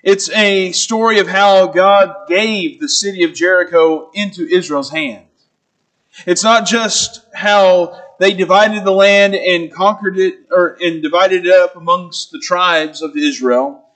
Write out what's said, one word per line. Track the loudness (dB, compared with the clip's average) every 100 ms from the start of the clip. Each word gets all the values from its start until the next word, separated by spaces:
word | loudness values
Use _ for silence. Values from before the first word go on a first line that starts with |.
It's | 2 0 0
a | 0 0 0 -2
story | -6 -4 -2 0 0
of | 0
how | 2 4 4 2
God | 2 4 4 2 -2 -4
gave | -2 -2 -4 -6 -8
the | -6
city | -4 -4 -2
of | -4
Jericho | 0 0 0 2 2 2 0 -6
into | -8 -8 -8 -2
Israel's | -2 0 -6 -6
hand. | -8 -8 -10 _ _ _ _ _ _ _ _ _ -14 -4
It's | -2
not | 2 0
just | 0 -2 -2 -4 -6 -10 _
how | -6 0 4 4 4 0 -8 -20 _
they | -2
divided | 0 0 2 2 0
the | -2
land | 2 4 4 2
and | 0 -2 -2 -4
conquered | -2 -2 0 -6 -2
it, | -2 -4 _
or, | 0 0 -2
and | -6 -4
divided | -2 0 2 0
it | 4
up | 4 4
amongst | -4 -2 -2 -2 -14 -14
the | -14
tribes | -6 -2 0 0 -2 -8
of | -10 -4
Israel. | -4 -2 0 0 -2 -8 _